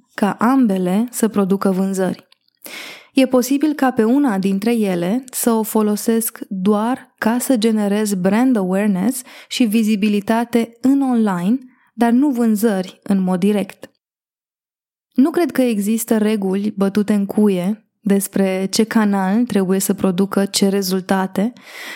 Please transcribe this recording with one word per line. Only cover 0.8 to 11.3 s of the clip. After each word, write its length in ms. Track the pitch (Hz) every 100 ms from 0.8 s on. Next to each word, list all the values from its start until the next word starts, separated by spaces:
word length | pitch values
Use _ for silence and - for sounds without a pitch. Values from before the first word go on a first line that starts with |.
| 180 190 247
să 160 | - 220
producă 440 | 214 196 196 196
vânzări. 560 | 185 190 190 185 185 - _ _ _ - - - - -
E 120 | - 254
posibil 480 | 254 247 285 302
ca 180 | 294 262
pe 120 | 247
una 340 | 220 269 285 196
dintre 380 | 196 196 220 240
ele 480 | 208 180 175 240 262
să 200 | - 247
o 120 | 226
folosesc 760 | 214 220 214 208 - 226 226 - -
doar 640 | 190 185 208 226 262 - _
ca 200 | 214 247
să 180 | - 254
generez 560 | 226 214 202 202 214
brand 420 | 196 185 208 262 226
awareness 640 | 185 190 214 180 202 269 - - -
și 160 | -
vizibilitate 1120 | 240 220 214 220 208 208 202 226 233 233 226 -
în 200 | 254 277
online, 560 | 269 233 214